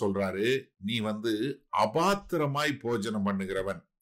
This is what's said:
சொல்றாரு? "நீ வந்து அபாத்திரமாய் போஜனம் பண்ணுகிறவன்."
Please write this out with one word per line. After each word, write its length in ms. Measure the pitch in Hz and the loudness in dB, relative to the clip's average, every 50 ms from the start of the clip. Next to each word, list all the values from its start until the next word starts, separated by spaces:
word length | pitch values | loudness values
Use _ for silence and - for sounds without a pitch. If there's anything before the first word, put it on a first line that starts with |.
சொல்றாரு? 640 | 117 101 98 98 98 95 92 95 104 120 131 135 131 - _ | 0 0 0 0 0 0 0 0 2 2 2 0 -2 -6 _
"நீ 220 | - 95 101 117 117 | -8 -6 -2 -2 -2
வந்து 680 | 107 110 107 107 107 117 110 104 113 143 - - _ - - 92 107 | 0 -2 -2 -2 -2 0 0 0 0 -2 -4 -8 _ -4 0 2 2
அபாத்திரமாய் 960 | 110 110 156 170 190 202 196 196 - - 165 151 143 139 147 147 151 139 - | 2 2 2 2 2 2 0 -2 -4 -2 0 0 0 0 0 0 0 -2 -2
போஜனம் 480 | - 117 120 113 98 113 107 107 98 | -2 -2 -2 0 -2 -2 -2 0 0
பண்ணுகிறவன்." 640 | 101 101 95 95 92 95 95 95 98 95 85 - _ _ _ | 0 0 0 -2 -2 -2 -2 -2 -2 -4 -6 -8 _ _ _